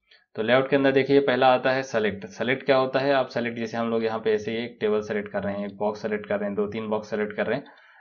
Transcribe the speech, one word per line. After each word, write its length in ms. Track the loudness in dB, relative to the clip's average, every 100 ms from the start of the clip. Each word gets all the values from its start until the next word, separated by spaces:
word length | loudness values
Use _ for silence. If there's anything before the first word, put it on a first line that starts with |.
| _ _ _ -4
तो 80 |
लेआउट 260 | 2 2 4
के 60 | 2
अंदर 160 | 4
देखिए 280 | 4 4 4
पहला 260 | 4 4 6
आता 220 | 6 2
है 120 | 0
सेलेक्ट। 420 | 0 0 0 -2 -8
सेलेक्ट 380 | -6 -2 0 2
क्या 120 | 2
होता 220 | 2 0
है, 140 | 2
आप 140 | 2 0
सेलेक्ट 300 | -2 -4 -4
जैसे 200 | -4 -2
हम 120 | -2
लोग 140 | 0
यहाँ 160 | 0 0
पे 140 | 0
ऐसे 180 | 0 -2
ही 60 | -6
एक 200 | -6 -4
टेबल 200 | 0 0
सेलेक्ट 300 | -2 -4 -4
कर 120 | -4
रहे 100 | -4
हैं, 140 | -4 -8
एक 100 | -4
बॉक्स 240 | -4 -4
सेलेक्ट 240 | -4 -6 -4
कर 140 | -4
रहे 80 | -2
हैं, 80 | -2
दो 100 | -4
तीन 220 | -4 -4
बॉक्स 200 | -4 -4
सेलेक्ट 260 | -4 -4 -4
कर 120 | -4
रहे 100 | -4
हैं, 80 | -6 -20 _ _